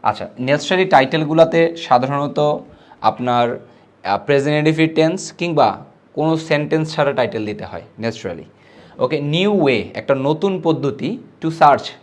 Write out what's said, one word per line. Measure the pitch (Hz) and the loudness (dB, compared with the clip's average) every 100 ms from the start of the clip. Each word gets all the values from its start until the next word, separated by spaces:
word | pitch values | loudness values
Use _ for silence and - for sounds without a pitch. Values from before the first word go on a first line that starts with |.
আচ্ছা, | 113 104 - - | -2 -4 -10 -6
ন্যাচারালি | 127 147 - 185 185 | 0 0 0 0 4
টাইটেলগুলোতে | 170 - 160 151 160 160 165 165 165 | 4 4 0 0 4 4 4 2 0
সাধারণত | - 123 131 143 143 - 147 151 - - - - | 2 2 2 -2 -2 0 0 0 -6 -20 -20 -2
আপনার, | 110 110 123 120 120 123 - - _ _ | -2 -2 -2 0 0 -2 -12 -20 _ _
আহ, | - 101 - | -4 -4 0
প্রেজেন্ট | 143 139 151 | 0 2 0
ইনডেফিনিট | 151 156 160 160 | 0 2 0 2
টেন্স | 160 185 - | 0 0 -10
কিংবা | - 175 156 113 101 - _ _ | -6 -4 2 2 0 -12 _ _
কোনো | - 156 160 | -4 -2 -2
সেন্টেন্স | 160 147 147 160 156 - | 0 -2 0 -2 -2 -2
ছাড়া | 143 | 0
টাইটেল | 127 117 110 104 | 0 -2 -2 -6
দিতে | 104 92 | -8 -10
হয় | 87 - - | -14 -16 -8
ন্যাচারালি। | 113 110 95 82 - _ _ - - - | -8 -6 -10 -10 -14 _ _ -20 -20 -4
ওকে, | 127 151 | -2 -2
নিউ | 143 160 196 202 | -2 0 0 2
ওয়ে, | 147 120 95 | 2 0 -2
একটা | - - 135 | -10 -2 -2
নতুন | 135 156 196 185 | 0 0 -2 -2
পদ্ধতি, | 165 147 139 131 151 247 - - | -2 -2 -2 -4 -8 -8 -12 -8
to | 165 | -8
search | 160 151 127 - - | 4 4 4 0 -16